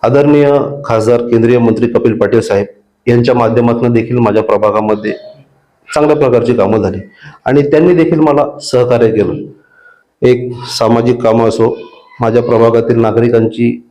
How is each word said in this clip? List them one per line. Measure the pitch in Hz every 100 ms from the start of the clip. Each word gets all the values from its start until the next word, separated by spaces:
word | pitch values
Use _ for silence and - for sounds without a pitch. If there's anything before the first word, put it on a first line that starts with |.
आदरणीय | 113 135 147 147 143 143 120 -
खासदार, | - 113 110 120
केंद्रीय | 120 117 117 123
मंत्री | 117 107 117
कपिल | 117 117 107
पाटील | 104 117
साहेब | 107 101 101 - _ _ -
यांच्या | 120 120
माध्यमातून | 120 113 117 120 117 123
देखील | 117 110 123
माझ्या | 113 107
प्रभागामध्ये | 107 104 104 104 107 107 107 - - - _ _ _ _ _
चांगल्या | - 147 147
प्रकारची | 135 120 117
कामं | 117 98 110
झाली | 95 95 - _ - -
आणि | - 139
त्यांनी | 139 151 170
देखील | 180 160 160
मला | 156 143 143 -
सहकार्य | - 127 123 120 113
केलं. | 104 98 - - - _ _ _ _ _ _
एक | 123 123 123 120 - -
सामाजिक | 113 117 117 120
कामं | 117 113 113
असो, | 104 113 - - - _ -
माझ्या | 113 110
प्रभागातील | 120 113 113 117 113 120
नागरिकांची | 113 107 120 117 110 - 117 - -